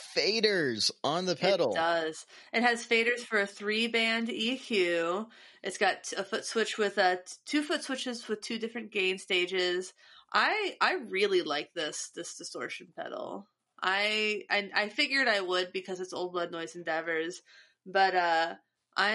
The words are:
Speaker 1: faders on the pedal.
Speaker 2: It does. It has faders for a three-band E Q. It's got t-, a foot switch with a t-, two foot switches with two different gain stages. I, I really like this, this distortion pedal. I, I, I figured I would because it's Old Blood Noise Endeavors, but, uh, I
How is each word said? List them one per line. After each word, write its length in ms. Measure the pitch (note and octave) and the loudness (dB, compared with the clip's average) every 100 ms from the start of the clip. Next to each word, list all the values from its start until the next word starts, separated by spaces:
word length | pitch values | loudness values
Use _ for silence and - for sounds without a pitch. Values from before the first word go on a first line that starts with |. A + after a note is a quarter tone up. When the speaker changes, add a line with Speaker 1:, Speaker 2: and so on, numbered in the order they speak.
| - F3 | -6 0
Speaker 1:
faders 760 | D3+ A3+ G#3+ F#3+ C#3 A2 - - | 0 2 2 2 0 0 -2 0
on 240 | C3 E3 F#3 | 0 0 0
the 80 | E3+ | 2
pedal. 360 | F3+ F#3+ D#3+ | 2 4 4
Speaker 2:
It 40 | E3+ | 2
does. 500 | E3 E3+ D#3+ D#3 - - - | 2 2 -2 -6 -12 -20 -6
It 100 | A3+ | 2
has 240 | A#3+ A#3 - | 2 2 2
faders 340 | A#3 A#3 A#3+ | 2 2 0
for 200 | A#3+ G#3+ | 0 0
a 60 | G3+ | 0
three-band 840 | - G#3 G#3+ A#3 A3+ A3+ A3+ A#3 | -4 -2 0 0 2 2 0 -2
E 260 | - A3+ C4 | -2 -2 -2
Q. 720 | - G#3 F3 E3+ E3 F#3+ A3+ - - - | -2 2 2 2 0 -2 -4 -12 -20 -12
It's 140 | - - | -8 0
got 260 | G3 - | 0 0
t-, 120 | - - | -4 -6
a 60 | |
foot 220 | F#3+ G#3+ | -4 -4
switch 340 | - A3+ G#3 - | -2 -2 0 0
with 180 | G3+ G3+ | 0 4
a 180 | F#3 F3+ | 2 2
t-, 60 | - - | -4 -16
two 180 | - D4+ | -4 -2
foot 180 | D4 D4+ | 0 -2
switches 460 | C#4+ B3+ C4 A#3 - | -2 -4 -4 -6 -6
with 120 | G#3+ | -6
two 180 | - A3+ | -4 -6
different 320 | A3+ A#3+ G#3+ | -6 -8 -6
gain 260 | G#3 F#3 F#3+ | -2 0 -2
stages. 760 | - F#3 F3+ F#3 F3+ F3+ F#3 - - - - | 0 0 2 0 0 0 -4 -12 -20 -20 -2
I, 440 | G#3 C4 G#4+ G4 - | 2 2 2 -2 0
I 140 | A3+ F4+ A3+ | 0 0 -2
really 340 | F#3+ G3+ F#3 | 0 4 4
like 320 | D#3 D3 - | 2 -2 -4
this, 360 | F3 D3+ - - | -6 -6 -6 -10
this 220 | - E3+ - | -10 -12 -12
distortion 520 | D#3+ D#3+ A#2+ - F3+ E3 | -12 -8 -8 -10 -14 -12
pedal. 520 | - - - G3+ G3 _ _ _ | -10 -8 -8 -10 -12 _ _ _
I, 640 | F#3 G3 G#3 G#3+ G#3+ G#3 - | 0 2 2 2 0 -2 0
I, 200 | G3+ G3 | -2 0
I 140 | G3+ G#3 | 0 0
figured 400 | B3+ C#4+ C4+ B3 | 0 0 2 4
I 120 | G3+ | 2
would 320 | F#3 F3+ F3+ | 2 0 0
because 280 | F#3+ F#3 F3+ | -4 -6 -6
it's 120 | F#3 | -6
Old 200 | F3 F3+ | -4 -4
Blood 180 | F3 E3+ | -4 -4
Noise 240 | E3+ E3 | -6 -8
Endeavors, 640 | F3 E3+ D#3+ E3 D#3+ E3 F3 - - - _ F#3 | -8 -4 -2 0 -2 -2 -6 -14 -20 -20 _ -2
but, 260 | F#3+ F#3+ F3+ | 4 4 6
uh, 380 | E3+ E3 E3 G3 _ _ _ - | 4 4 2 -2 _ _ _ 0
I 140 | G3+ | 2